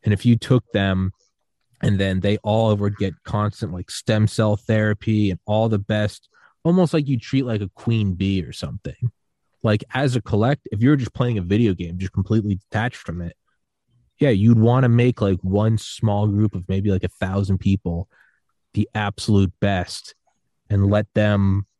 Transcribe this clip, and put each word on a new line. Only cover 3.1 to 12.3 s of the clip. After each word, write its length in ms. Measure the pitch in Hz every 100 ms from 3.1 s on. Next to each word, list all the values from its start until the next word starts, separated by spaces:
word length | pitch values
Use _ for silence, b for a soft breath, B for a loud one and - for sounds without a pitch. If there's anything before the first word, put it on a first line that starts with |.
| -
constant, 480 | - 104 104 - 98
like, 180 | 90 -
stem 380 | - - 107 107
cell 280 | - 107 101
therapy 760 | - 110 107 104 - 107 104
and 100 | 87 -
all 240 | 107 113
the 80 | 107
best, 500 | 101 107 104 - _ b b b
almost 280 | 165 185 170
like 160 | 165 139
you 100 | 127
treat, 280 | - 135 123
like, 160 | 110
a 80 | 98
queen 400 | - - 113 104
bee 280 | 90 98 95
or 100 | 82
something. 580 | - 73 - 127 - 123 _ _ _ _ _
Like, 220 | 113 107 -
as 200 | 127 143
a 80 | 123
collect, 460 | - 104 117 143 -
if 100 | 104
you're 160 | 123 147
just 180 | 117
playing 240 | - 123 107
a 40 |
video 300 | 87 104 113
game, 260 | 87 87 90
just 140 | 92
completely 440 | - 92